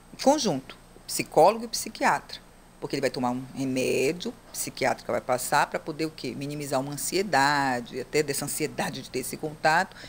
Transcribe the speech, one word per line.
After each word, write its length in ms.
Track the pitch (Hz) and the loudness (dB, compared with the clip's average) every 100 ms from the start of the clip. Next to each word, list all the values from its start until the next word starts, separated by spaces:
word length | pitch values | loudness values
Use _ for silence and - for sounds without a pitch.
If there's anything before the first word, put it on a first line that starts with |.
| - - | -20 0
Conjunto, 540 | 262 302 220 135 - - - - - | 4 4 4 0 -4 -18 -20 -20 -8
psicólogo 560 | - 127 - 170 226 | -6 0 6 8 6
e 40 | 233 | -4
psiquiatra. 720 | - - - 254 143 - - - - - - | -6 -6 0 2 2 -2 -18 -20 -20 -20 -12
Porque 140 | 147 | -6
ele 60 | 143 | -2
vai 100 | 127 | -2
tomar 200 | 139 123 | 0 -2
um 140 | 123 131 | -2 -6
remédio, 760 | - 135 131 127 127 131 175 226 | -6 -2 0 0 2 2 0 -6
o 220 | - - | -10 -14
psiquiatra 520 | - - - 131 123 - | -8 -8 -2 -2 -2 -2
vai 100 | 117 | -4
passar 460 | - 127 - 147 175 | 0 -2 2 2 2
pra 140 | - | -2
poder 260 | - 151 160 | -8 -6 -6
o 40 | |
quê? 260 | - 135 113 | -6 -8 -6
Minimizar 420 | 139 151 143 139 | -6 -6 -2 -2
uma 140 | 139 | -2
ansiedade, 1080 | 143 - 180 208 139 139 143 139 123 117 127 | -4 -2 -2 2 4 4 4 2 0 -4 -10
até 220 | 120 147 | -2 0
dessa 220 | 147 139 | 0 -2
ansiedade 580 | 117 - 147 123 - 135 | -2 -2 -4 -2 -4 -4
de 80 | - | -6
ter 100 | 127 | -6
esse 160 | 127 117 | -6 -6
contato. 600 | 156 151 156 165 190 - | -8 0 4 4 2 -4